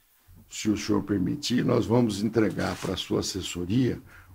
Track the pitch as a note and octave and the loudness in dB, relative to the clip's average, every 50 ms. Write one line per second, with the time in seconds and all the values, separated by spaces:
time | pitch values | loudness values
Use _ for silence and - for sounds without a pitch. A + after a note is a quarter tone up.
0 | _ _ _ _ _ - - - - _ - - - G#2+ G#2 - - - G#2 G2+ | _ _ _ _ _ -20 -20 -20 -20 _ -12 -4 -2 0 0 0 0 0 0 0
1 | - - G#2 F#2+ F2+ - - - - - A#2+ B2 - - A#2+ A#2+ G2+ F2+ A2+ B2 | 0 0 0 0 0 0 -2 -4 -4 -2 0 0 2 2 2 2 2 4 4 4
2 | B2 A2 G2 F#2+ G#2+ A2+ G#2+ A2+ A2 F#2 - - F#2 F#2 F#2 - - F#2 F#2 F2 | 4 2 0 0 -2 2 2 2 2 2 0 -2 -2 -2 -4 -4 -4 -4 -4 -4
3 | - - G#2+ G#2 G2 - - F#2+ E2 - - F2 F2 E2+ G#2+ C3 C3 A#2 - - | -2 -2 -2 -2 -2 -2 -4 -6 -6 -6 -6 -6 -2 0 2 2 2 2 0 -2
4 | - - - - - - | -8 -16 -20 -20 -20 -20